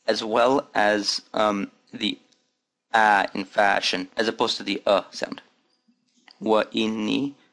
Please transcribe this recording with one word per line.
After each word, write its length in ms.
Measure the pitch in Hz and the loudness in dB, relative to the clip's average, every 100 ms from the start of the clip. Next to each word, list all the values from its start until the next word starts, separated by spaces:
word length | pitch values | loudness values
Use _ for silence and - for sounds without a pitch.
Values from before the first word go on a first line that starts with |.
| - | -4
as 180 | 110 | -4
well 440 | 113 113 120 139 - | 0 2 4 4 0
as, 480 | - 104 104 98 - - | 0 2 2 0 -6 -4
um, 360 | - 107 101 98 _ _ | -2 0 0 -4 _ _
the 260 | 120 107 90 _ _ _ _ _ _ _ | -6 -6 -6 _ _ _ _ _ _ _
a 360 | 113 107 101 95 | 2 4 4 2
in 100 | 104 | -4
fashion, 640 | 95 - 101 98 - 92 92 - | -6 0 2 2 -2 -4 -6 -4
as 100 | 110 | -4
opposed 300 | 110 117 - | -2 -2 -4
to 60 | |
the 200 | 104 - - | -6 -4 0
uh 160 | 98 - | 0 0
sound. 320 | - - - - _ _ _ _ _ _ _ _ - | -10 -10 -12 -20 _ _ _ _ _ _ _ _ -8
وَإِنِّي 920 | 196 107 110 113 110 110 107 110 139 - _ | 0 0 0 -2 -4 -4 -4 -2 -4 -8 _